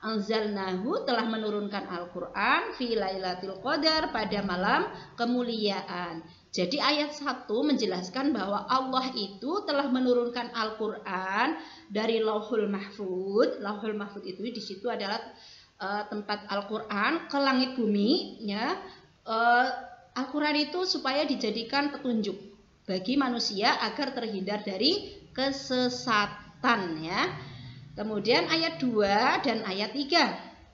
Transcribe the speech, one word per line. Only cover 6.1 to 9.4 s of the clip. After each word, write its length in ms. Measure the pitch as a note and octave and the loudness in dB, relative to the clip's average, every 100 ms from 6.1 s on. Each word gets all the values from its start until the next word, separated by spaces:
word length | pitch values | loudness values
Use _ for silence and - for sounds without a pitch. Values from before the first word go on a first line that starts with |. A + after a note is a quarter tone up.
| E3 - - _ | -6 -12 -20 _
Jadi 240 | - F3 F#3 | -2 0 2
ayat 400 | B3 D4 D4 - | 2 2 0 -2
satu 480 | C#4+ B3 - A3 D4 | -4 -6 -2 0 4
menjelaskan 640 | C4 G#3 F3+ F3+ B3+ C#4 | 2 2 -2 -4 -2 0
bahwa 400 | B3 F#3+ G3+ - | 0 0 -2 2
Allah 400 | C4 C4 C4 B3+ B3 | 0 2 0 0 -4
itu 480 | G3 G3 | -6 -6